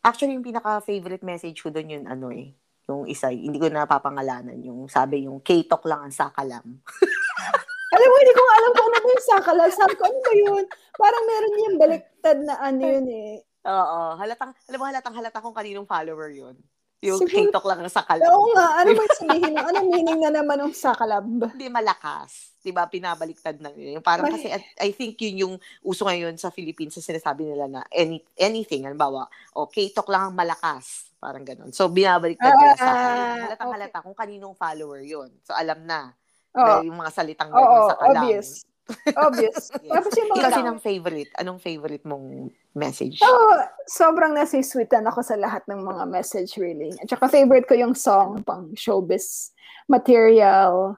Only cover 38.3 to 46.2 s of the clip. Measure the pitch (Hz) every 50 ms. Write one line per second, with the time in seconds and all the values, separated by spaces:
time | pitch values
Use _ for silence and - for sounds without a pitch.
38.3 | 214 202 214 - - - - _ _ _ _ - 233 - _ 302 - 277 302 302
39.3 | 254 240 226 220 - 208 - - - - - 302 311 339 370 415 - 453 440 427
40.3 | 403 - - 254 240 262 247 240 226 220 - 214 196 185 165 175 160 151 143 _
41.3 | _ - 180 180 185 180 _ 175 160 151 147 156 147 143 _ 156 143 139 135 131
42.3 | 135 135 135 131 _ _ _ _ _ 147 147 135 - - - 127 151 - - 494
43.3 | 508 480 453 427 392 - - - - - - - - - 330 330 320 359 330 311
44.3 | 302 294 294 311 - 269 262 - - 262 226 - 262 220 214 220 - 240 240 -
45.3 | 226 208 196 190 208 190 _ - 202 196 190 190 190 180 190 180 185 180